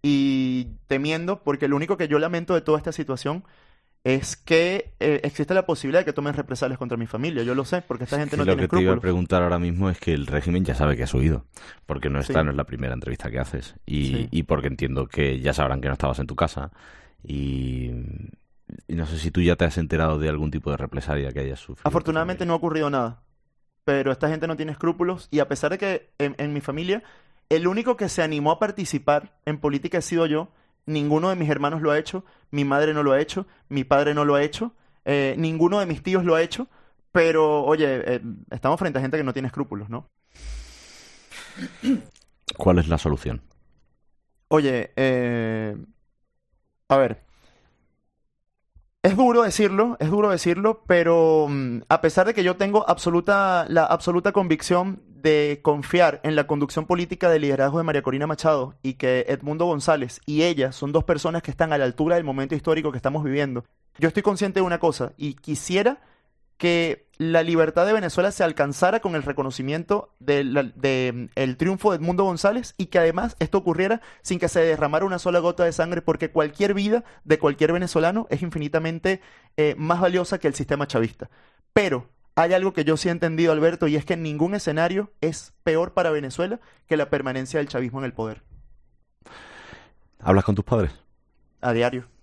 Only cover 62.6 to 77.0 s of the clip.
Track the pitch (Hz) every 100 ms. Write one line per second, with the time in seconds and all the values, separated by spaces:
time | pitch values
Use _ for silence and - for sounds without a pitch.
62.6 | 165 160 151 127 131 147 147 139 143 120
63.6 | - _ _ - 160 208 202 190 202 196
64.6 | 185 170 170 151 165 - 147 135 - 147
65.6 | - 180 208 285 _ _ _ _ _ _
66.6 | 175 170 165 - _ _ 165 165 165 165
67.6 | 160 165 185 220 180 - 190 - 175 151
68.6 | 143 139 180 220 202 160 139 135 135 127
69.6 | 131 156 165 202 - _ - 143 139 139
70.6 | 127 - 135 131 127 120 120 - 131 127
71.6 | 170 190 214 170 165 180 196 170 202 233
72.6 | 233 - 269 185 165 170 226 - 160 196
73.6 | 180 170 190 226 - - - 180 170 180
74.6 | 165 151 147 156 196 180 180 175 170 175
75.6 | 170 165 170 170 165 160 160 - 151 -
76.6 | 202 202 202 233